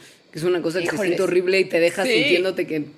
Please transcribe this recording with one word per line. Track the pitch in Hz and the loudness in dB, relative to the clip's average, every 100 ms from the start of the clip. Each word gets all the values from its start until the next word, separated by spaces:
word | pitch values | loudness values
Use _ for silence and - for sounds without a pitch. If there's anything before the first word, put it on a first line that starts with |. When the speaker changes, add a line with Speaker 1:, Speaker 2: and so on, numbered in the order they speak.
| - - _ | -16 -20 _
Speaker 1:
que | 160 | -6
es | |
una | 170 180 | -2 -2
cosa | 160 175 | -2 -2
que | - | -2
Speaker 2:
Híjoles. | 160 | -2
Speaker 1:
se | 190 | 0
siente | 170 | 0
horrible | 185 175 180 190 | 0 2 2 2
y | 185 | 2
te | 175 | 2
deja | 170 196 | 2 2
Speaker 2:
Sí. | 196 | 0
Speaker 1:
sintiéndote | 220 269 180 185 180 151 | 2 2 2 2 -2 -4
que, | 156 147 | -4 -6